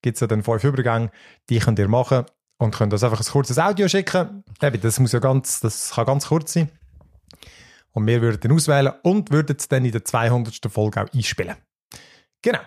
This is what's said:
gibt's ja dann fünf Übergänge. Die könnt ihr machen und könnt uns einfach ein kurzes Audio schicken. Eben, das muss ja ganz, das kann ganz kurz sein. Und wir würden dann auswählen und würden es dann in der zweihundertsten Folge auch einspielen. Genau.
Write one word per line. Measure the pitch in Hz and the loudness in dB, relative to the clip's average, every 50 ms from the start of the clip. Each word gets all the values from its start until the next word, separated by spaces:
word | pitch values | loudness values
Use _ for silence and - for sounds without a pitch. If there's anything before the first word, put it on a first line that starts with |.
| - | -2
gibt's | 123 113 - | -4 -2 -2
ja | 123 | -2
dann | 107 110 107 104 | 0 0 -2 0
fünf | - 117 107 98 | 0 -2 2 0
Übergänge. | 143 143 131 123 123 117 113 117 110 _ - - - - _ _ - | 0 0 0 0 0 0 0 -2 -4 _ -14 -20 -20 -20 _ _ -2
Die | 120 113 | 0 2
könnt | - 117 110 101 | 2 2 2 2
ihr | 101 | 2
machen | 98 113 123 123 - 135 127 120 - _ _ _ _ _ _ | 2 2 2 2 2 0 0 0 -4 _ _ _ _ _ _
und | 117 110 107 | -2 -2 0
könnt | - 113 104 107 | 0 0 0 2
uns | 101 117 | 2 2
einfach | 120 110 - | 0 0 -2
ein | - - | -4 0
kurzes | - 143 135 - 127 135 | 0 0 0 0 0 0
Audio | 165 196 208 180 202 180 | 0 0 2 0 0 2
schicken. | - 196 190 - - 185 170 - - 196 - _ - _ | 2 0 -2 0 -2 -2 -2 -2 -6 -16 -18 _ -8 _
Eben, | - 143 117 110 | -2 -2 -2 0
das | 92 113 107 - | -2 -2 2 2
muss | 131 117 | 2 2
ja | - 120 | 2 2
ganz, | 127 131 135 139 131 - - - | 2 2 2 2 0 -2 -6 -4
das | - 113 - - - - - | -4 -4 -4 -4 -10 -6 -2
kann | - - | -2 0
ganz | - 135 143 - | 0 0 -2 0
kurz | - 151 165 151 - - | 0 -2 -2 -2 -2 -2
sein. | 170 160 147 _ _ - - _ - - _ _ - _ _ - _ - - - - - - - _ _ _ | -2 -2 -2 _ _ -20 -20 _ -20 -20 _ _ -20 _ _ -20 _ -20 -20 -20 -20 -20 -20 -20 _ _ _
Und | _ 117 110 | _ -2 0
wir | 110 117 120 | 2 2 2
würden | 113 117 107 101 | 2 0 0 0
dann | - 117 143 | 2 2 2
auswählen | 165 151 156 147 143 139 135 - - _ | 4 4 4 2 4 2 2 -2 0 _
und | 175 190 214 202 - | 0 2 2 0 2
würden | 143 151 156 - 143 | 0 0 2 0 -4
es | - - | -6 -4
dann | - 143 131 123 | -2 0 0 0
in | 123 | 0
der | 110 117 - | -2 -4 -4
zweihundertsten | - - 120 117 117 120 123 117 107 - - - 113 | -2 -2 0 2 2 2 2 0 -4 -8 -8 -8 -6
Folge | - - 107 107 101 - 101 | -2 0 -2 0 0 -2 -4
auch | - - | -2 -2
einspielen. | 131 107 - - - 92 - - - _ _ _ _ _ _ - - - - - _ _ _ _ _ | -2 -2 -2 -4 -6 -6 -8 -8 -14 _ _ _ _ _ _ -20 -20 -20 -20 -20 _ _ _ _ _
Genau. | - 226 233 - - | -2 -2 -2 -2 -6